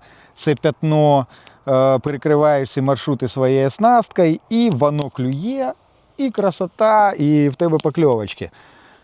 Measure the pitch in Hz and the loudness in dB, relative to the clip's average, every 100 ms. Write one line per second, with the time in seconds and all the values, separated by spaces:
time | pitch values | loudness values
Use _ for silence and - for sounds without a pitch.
0 | - - _ - - 143 156 - 160 151 | -8 -20 _ -8 -4 -2 -2 -2 0 2
1 | 151 143 127 - - _ - 131 135 131 | 4 2 0 -10 -20 _ -2 2 2 2
2 | 147 143 151 147 151 143 135 - 135 135 | -2 -4 0 2 2 2 -2 -4 -2 -2
3 | - 135 127 - 131 135 135 - 226 240 | -2 -4 -4 -2 0 2 0 0 2 2
4 | 214 - 170 165 - 226 233 135 147 147 | 0 0 0 0 -4 -2 0 2 0 0
5 | 135 - 127 139 202 269 254 - _ _ | -6 -6 -6 -4 -6 -6 -6 -8 _ _
6 | _ - 269 214 196 - 180 - 220 214 | _ -8 -6 -2 -2 -2 -6 -2 2 4
7 | 202 - 147 151 143 131 170 156 156 143 | 2 2 0 2 2 0 0 0 -2 0
8 | 151 117 101 - 87 - - _ _ _ | 2 2 -4 -10 -14 -16 -20 _ _ _